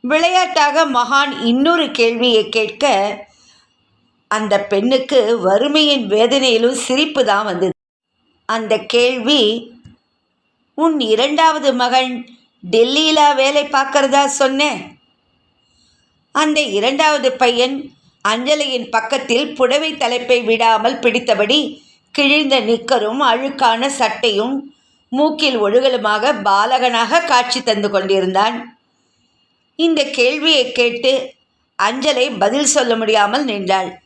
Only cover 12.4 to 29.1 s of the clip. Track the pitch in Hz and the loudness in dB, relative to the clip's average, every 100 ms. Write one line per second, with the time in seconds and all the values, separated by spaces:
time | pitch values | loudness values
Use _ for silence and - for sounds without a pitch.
12.4 | _ _ 180 220 240 277 311 311 294 269 | _ _ -2 2 4 2 2 4 4 4
13.4 | 269 294 285 269 277 277 277 277 277 - | 2 2 0 -2 0 0 2 2 0 0
14.4 | 269 269 294 214 - - _ _ _ _ | 0 2 -2 -4 -12 -20 _ _ _ _
15.4 | _ _ _ _ _ _ _ _ _ 269 | _ _ _ _ _ _ _ _ _ -2
16.4 | 302 302 277 196 226 277 311 294 254 254 | 0 0 0 0 -2 0 0 2 -2 0
17.4 | 247 240 254 277 - _ _ _ 202 226 | 0 2 -2 -4 -12 _ _ _ -4 -2
18.4 | 254 302 285 254 - 226 226 262 - 240 | -2 -2 -2 -4 -2 -4 -2 -6 -2 -2
19.4 | 302 - 254 285 320 302 240 247 240 247 | -2 0 0 0 -2 -4 -4 -4 0 0
20.4 | 220 226 226 214 226 269 247 233 233 202 | 2 2 2 2 0 0 -2 -2 -2 -2
21.4 | 208 294 294 - _ _ _ - 277 294 | 2 0 -2 -10 _ _ _ -2 0 0
22.4 | 277 262 214 233 233 269 214 254 269 233 | 2 0 0 -2 0 -2 -2 -2 0 0
23.4 | 269 277 247 226 269 269 220 220 240 202 | -4 -2 0 0 -4 -2 -4 -2 -2 -2
24.4 | 233 277 285 _ _ _ _ 254 302 302 | -4 -6 -8 _ _ _ _ 0 0 0
25.4 | 262 247 202 233 262 247 208 208 247 220 | -2 0 2 2 2 0 -2 0 0 0
26.4 | 202 240 302 262 254 233 226 320 330 254 | 0 2 2 0 0 0 0 0 2 0
27.4 | 247 247 226 208 202 202 196 196 185 190 | 0 -4 -2 -2 0 -2 0 0 0 0
28.4 | 214 240 - _ _ _ _ | 0 -2 -12 _ _ _ _